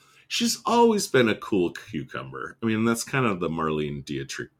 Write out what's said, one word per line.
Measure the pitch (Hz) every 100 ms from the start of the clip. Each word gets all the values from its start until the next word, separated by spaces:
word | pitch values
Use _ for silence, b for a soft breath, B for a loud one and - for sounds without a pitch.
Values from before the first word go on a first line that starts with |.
| b b b
she's | - 233 - -
always | 233 233 208 -
been | 135 113
a |
cool | 101 - 101 85
cucumber. | - - 76 67 62 65 67 67 -
I | 113
mean, | 110
that's | 113 117
kind | - 139 123
of | 90
the | 85
Marlene | 82 80 78 76 71
Dietrich | 67 69 67 - 62 _